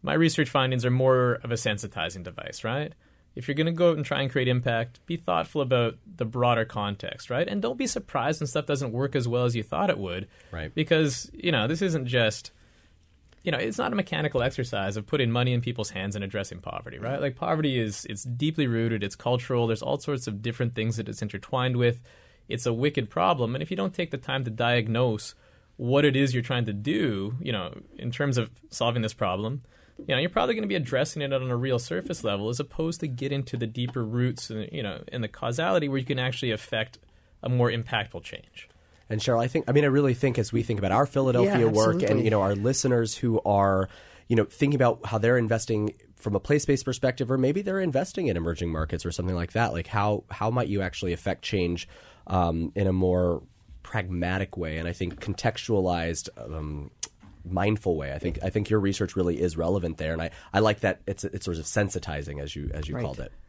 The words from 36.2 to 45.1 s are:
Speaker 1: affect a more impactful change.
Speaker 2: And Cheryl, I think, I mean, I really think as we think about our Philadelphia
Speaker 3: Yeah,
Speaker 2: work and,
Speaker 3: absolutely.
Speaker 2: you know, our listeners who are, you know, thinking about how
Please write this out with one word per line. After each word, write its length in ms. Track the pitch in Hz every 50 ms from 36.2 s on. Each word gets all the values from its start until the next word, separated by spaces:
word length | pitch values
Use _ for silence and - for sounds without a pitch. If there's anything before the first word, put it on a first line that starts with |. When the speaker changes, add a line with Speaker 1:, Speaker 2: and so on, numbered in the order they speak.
| 127 127 127 - - 127
Speaker 1:
affect 460 | 110 107 - - - 110 110 - - - _ _ _ _ _ _ _ _ -
a 40 | 123
more 220 | 123 123 120 120
impactful 520 | 113 117 113 - - 110 104 - - 92 82
change. 440 | - - - - _ _ - - _ _ - _ _ _ _ _ _
Speaker 2:
And 120 | 110 110
Cheryl, 200 | 107 - 135 117
I 60 | 117 123
think, 180 | - 165 - -
I 20 |
mean, 140 | 139 143 147
I 20 | 143
really 260 | 131 143 143 135 123
think 240 | 123 - 135 120 -
as 140 | 110 -
we 120 | - - 113
think 160 | - 117 98
about 120 | 98 92
our 140 | 92 113 143
Philadelphia 540 | 139 - 139 135 131 120 123 123 - 202 -
Speaker 3:
Yeah, 60 | 117
Speaker 2:
work 280 | 113 107 107 110 110 110
and, 100 | - -
Speaker 3:
absolutely. 200 | 101 107 - 110
Speaker 2:
you 40 | 107
know, 100 | 107 104
our 140 | 95 98 101
listeners 600 | 101 101 123 135 - - 131 123 120 117 110 -
who 240 | - - 120 110 104 -
are, 420 | - 101 101 98 98 98 95 95 95 - - - - - - - _
you 80 | 120
know, 100 | 113 104
thinking 300 | - - - 151 139 147
about 300 | 135 127 120 110 - -
how 120 | 113